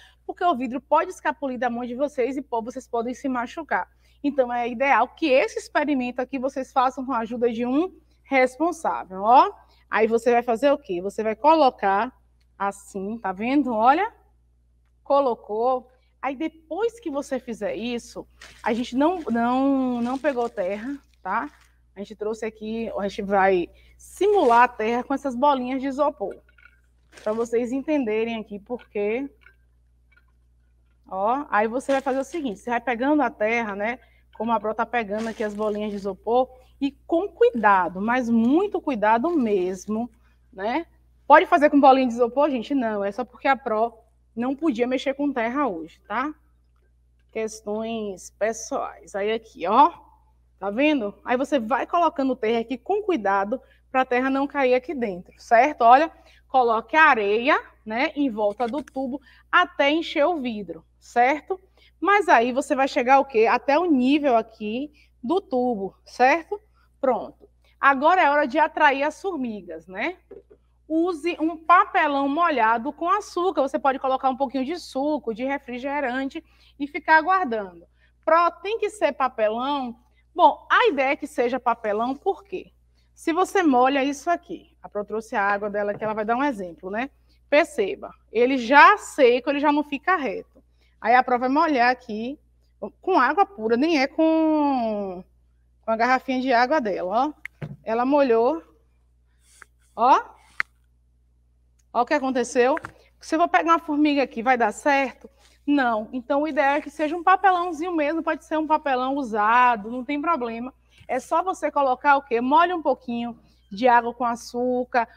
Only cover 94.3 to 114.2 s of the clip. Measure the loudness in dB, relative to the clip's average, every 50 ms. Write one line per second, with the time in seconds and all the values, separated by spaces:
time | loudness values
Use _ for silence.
94.3 | 2 2 2 2 2 0 0 0 0 -2 -2 -4 -4 -4 -6 -8 -10 -12 -14 _
95.3 | _ _ _ _ _ _ _ _ _ _ _ -4 -2 0 2 2 2 0 0 -2
96.3 | -4 -2 0 2 2 2 2 2 2 0 0 -2 -4 -4 -4 -2 -2 0 -2 -2
97.3 | -4 _ -18 -20 _ _ -14 -14 -14 -12 _ -4 -4 -2 0 2 2 2 4 4
98.3 | 4 2 2 2 0 -2 -8 _ _ _ _ _ _ _ _ _ _ _ _ _
99.3 | _ _ _ _ _ _ -20 -20 _ _ _ _ _ 0 4 4 4 4 2 -2
100.3 | -12 -20 _ _ _ -10 -10 _ _ _ _ _ _ _ _ _ _ _ _ _
101.3 | _ _ _ _ _ _ _ _ _ _ _ _ -2 -2 0 0 0 0 0 -2
102.3 | -2 -2 -4 0 0 2 2 2 2 -2 -4 -10 -18 _ _ _ _ _ -6 -2
103.3 | 0 0 2 2 2 2 4 4 2 2 2 0 0 2 2 2 2 2 0 -2
104.3 | -4 -2 0 0 2 2 2 0 -2 -2 0 2 2 2 0 -2 -6 _ -20 -20
105.3 | _ _ _ _ _ _ _ 0 2 2 2 2 0 -2 -4 -6 -10 -10 -4 -2
106.3 | 0 0 0 0 0 2 2 2 2 0 -2 -6 -6 -4 -4 -4 -4 0 2 4
107.3 | 4 6 6 4 4 2 0 -4 -6 -6 -6 -4 -2 -2 0 0 -2 -2 -2 -4
108.3 | -4 -4 -6 -4 -4 -2 0 0 0 0 0 -2 -2 -2 -2 -2 -4 -4 -4 -4
109.3 | -2 0 2 4 4 4 4 4 2 0 -4 -8 -10 -8 -6 -6 -6 -4 -2 -2
110.3 | -2 -2 -4 -6 -8 -8 -10 -12 -14 _ _ _ _ -18 -8 -6 -6 -6 -4 -2
111.3 | -2 0 0 -2 -4 -4 -6 -2 0 0 2 2 0 2 4 4 4 4 2 -2
112.3 | -2 -2 0 2 4 4 4 4 0 -2 -2 -2 -2 -2 -4 -8 -8 -6 -8 -8
113.3 | -12 -14 _ _ _ _ _ _ -4 0 4 4 4 4 4 0 -4 -4